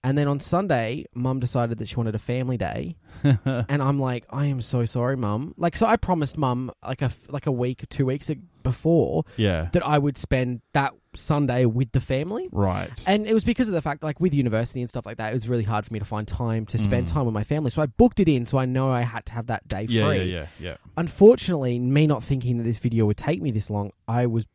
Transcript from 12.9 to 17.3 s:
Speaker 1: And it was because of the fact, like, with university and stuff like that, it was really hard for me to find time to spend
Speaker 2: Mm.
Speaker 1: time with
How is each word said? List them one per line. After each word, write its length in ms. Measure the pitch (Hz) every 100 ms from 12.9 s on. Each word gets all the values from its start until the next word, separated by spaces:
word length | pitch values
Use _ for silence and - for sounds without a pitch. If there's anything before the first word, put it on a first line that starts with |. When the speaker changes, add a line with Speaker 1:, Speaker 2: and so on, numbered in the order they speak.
| - -
Speaker 1:
And 200 | 208 214
it 40 |
was 100 | 220
because 240 | 233 233 233
of 60 |
the 60 | 175
fact, 220 | 147 147
like, 160 | 156 143
with 160 | 185
university 460 | 143 123 110 120 127
and 100 | 123
stuff 160 | 127 110
like 120 | 110
that, 120 | 110
it 40 |
was 140 | 123 110
really 140 | 120
hard 240 | 104 110 104
for 60 |
me 80 | 110
to 40 |
find 220 | 104 107 110
time 400 | - 117 113 110
to 100 | 113
spend 280 | 104 98 87
Speaker 2:
Mm. 60 |
Speaker 1:
time 120 | 110
with 80 | 123